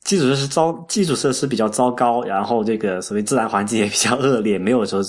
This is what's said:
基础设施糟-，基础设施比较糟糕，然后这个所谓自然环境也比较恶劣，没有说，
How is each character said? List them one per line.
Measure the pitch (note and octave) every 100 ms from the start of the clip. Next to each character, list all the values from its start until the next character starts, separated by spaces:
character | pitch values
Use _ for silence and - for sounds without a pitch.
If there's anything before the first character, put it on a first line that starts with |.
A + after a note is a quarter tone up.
基 | - G3
础 | C3
设 | C#3
施 | C#3
糟-， | E3 E3 E3 E3+
基 | A3
础 | F3 B2+
设 | C#3+
施 | C3 C#3
比 | A2+
较 | G#2+
糟 | A#2 B2
糕， | A#2+ A#2+ A#2+
然 | G2+ G2
后 | G#2+ A#2
这 | G#2+ G#2+
个 | G2+ F#2
所 | - G#2
谓 |
自 | G#2 B2+
然 | A2
环 | G2 G#2
境 | A2
也 | G2+
比 | -
较 | G#2+ B2+
恶 | C#3 A#2+
劣， | G#2+ F#2+
没 | G2
有 | B2 G2
说， | G2